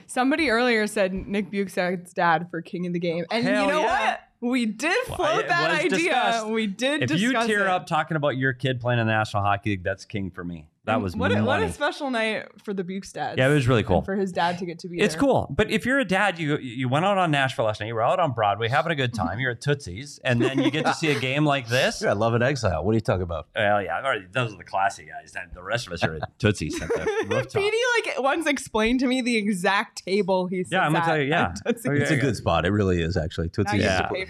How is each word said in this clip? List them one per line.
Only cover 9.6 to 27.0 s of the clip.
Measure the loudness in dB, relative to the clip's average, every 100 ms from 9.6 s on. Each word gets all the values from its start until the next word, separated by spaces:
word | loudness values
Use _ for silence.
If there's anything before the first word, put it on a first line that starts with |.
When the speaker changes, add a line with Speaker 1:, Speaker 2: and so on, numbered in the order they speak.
| 0
Speaker 2:
League, | -2
that's | -2 -6 -6
king | -6 -6
for | -8
me. | -10 -10 -14 _ -2
That | 0
Speaker 1:
And |
Speaker 2:
was | 0 -2
Speaker 1:
what | 0
a, | 2
what | 2 0
a |
Speaker 2:
money. | -2
Speaker 1:
special | -2 -4 -4 -4
night | -2 -2 -4 -8 -14
for | -8
the | -6
Bjugstads. | -6 -8 -8 -8 -4 2
Speaker 2:
Yeah, | 4
it |
was | 4 4
really | 4
Speaker 1:
And | 4
Speaker 2:
cool. | 2
Speaker 1:
for | 2 -2
his | -2
dad | 0 0 -2
to | -8
get | -10
to | -8
be | 0
Speaker 2:
It's | 0
Speaker 1:
there. | 2
Speaker 2:
cool. | 2 2 0 0
But | 0
if | 2 2
you're | 0
a | 2
dad, | 2 0 0
you, | -2 -2
you | -4 -4 0
went | 2 2
out | 2
on | 4
Nashville | 2 2 2 0
last | 0
night. | -4
You | 0
were |
out | 2 2
on | 2
Broadway | 2 2 2 0
having | 0 0
a | 0
good | -2
time. | -2 -4 -2
You're | -4
at | -2
Tootsie's. | -2 -2 -4 -12 -12 -6
And | 0 2
then | 2 2
you | 0
get | 2 0
to | 0
see | 0
a | 0
game | 0 2 2
like | 2 0
this. | 0 0 0
Speaker 3:
<laughs> | 0
Yeah, |
Love | 2 2
and | 2
Exile. | 2 2 0 0
What | 2
are | 0
you |
talking | 2 -2
about? | -2 -6 -6 0
Speaker 2:
Well, | 2 2
yeah, | 0 -4
I've | -2
already, | -4 -4
those | -4 -4
are | -6
the |
classy | -6 -2 -2 -2 -14
guys. | -16 -14
Then | -14 -14
the | -12
rest | -6 -6 -4
of |
us | -4
are | -4 -4
at | -10
Speaker 1:
<laughs> | 0
Speaker 2:
Tootsie's | 0 0 -2 -6
at | -4
the | -4